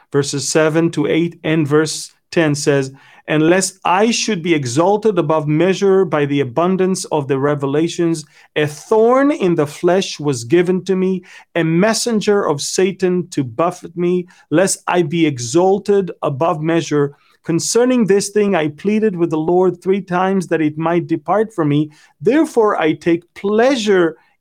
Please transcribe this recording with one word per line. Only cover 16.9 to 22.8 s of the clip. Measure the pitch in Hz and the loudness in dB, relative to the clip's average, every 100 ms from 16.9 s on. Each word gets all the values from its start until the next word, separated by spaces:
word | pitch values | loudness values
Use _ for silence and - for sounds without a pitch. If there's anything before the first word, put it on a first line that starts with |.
| 147 143 143 _ _ | 0 0 -4 _ _
Concerning | - 165 - 226 247 254 202 | -4 -4 0 0 2 2 2
this | 196 202 | 2 0
thing, | 214 202 | 0 0
I | 185 156 | 0 -2
pleaded | 147 196 214 220 | -4 -2 0 0
with | 175 170 | 0 -2
the | 160 | -2
Lord | 160 180 185 180 | 0 2 2 0
three | 180 202 | -2 -2
times | 185 180 185 196 175 | -2 -2 0 0 -2
that | 165 | -2
it | 156 151 | -2 -2
might | 165 170 156 | -2 -2 -2
depart | 165 - 196 220 | -6 -2 -2 -2
from | - 156 | -2 0
me. | 143 151 - _ _ | 0 -2 -8 _ _
Therefore, | 151 277 311 - 214 - | 0 2 2 2 2 2